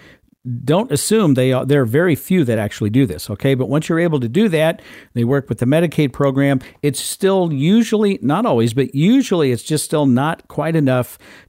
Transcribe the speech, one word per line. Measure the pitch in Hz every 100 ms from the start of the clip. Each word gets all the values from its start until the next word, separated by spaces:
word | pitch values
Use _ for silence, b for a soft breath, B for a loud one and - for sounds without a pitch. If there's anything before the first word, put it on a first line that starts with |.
| B B _ _ 123 120
don't | 123 170 247
assume | 143 - 220 175
they | 127 127
are, | 127 131
there | 143
are |
very | 117 135 180
few | 170 - 185
that | 120 110
actually | 104 - 104
do | 120
this, | 123 76 -
okay? | 104 139
But | 131 127
once | 147 151
you're | 165
able | 170 147
to | 117
do | 147 226
that, | 160 160 196 B B B
they | 120
work | 117 139 -
with | 113
the | 123
Medicaid | 156 175 - 143
program, | - 139 135 139 135 B B
it's | 147 131
still | - - 196 190 175
usually, | 135 156 220 226 214 208 196
not | 127 165 233
always, | 123 113
but | 120 131
usually | 139 175 269 240 180 139
it's | 117
just | - 151
still | - 156 139
not | 123 151 170 -
quite | - 156
enough | 165 135 127 120 - B B